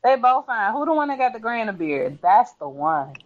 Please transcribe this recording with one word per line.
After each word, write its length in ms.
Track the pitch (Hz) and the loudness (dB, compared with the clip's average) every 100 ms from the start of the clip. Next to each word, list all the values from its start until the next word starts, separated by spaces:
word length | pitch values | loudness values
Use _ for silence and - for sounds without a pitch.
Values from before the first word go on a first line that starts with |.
They 120 | 233 269 | 2 4
both 280 | 247 262 277 | 4 2 0
fine. 260 | 226 202 | -2 -2
Who 100 | 247 | -2
the 80 | 302 | 0
one 160 | 311 285 | 0 0
that 80 | 269 | 0
got 140 | 254 | -2
the 80 | 233 | -2
gray 200 | 220 233 | -6 -4
and 100 | 214 | -4
the 20 | |
beard? 460 | 185 160 139 143 143 | -4 -4 -2 -4 -2
That's 300 | 175 208 247 | 4 4 4
the 140 | _ 147 | _ -14
one. 460 | 139 151 151 139 139 | -4 -2 -2 -4 -12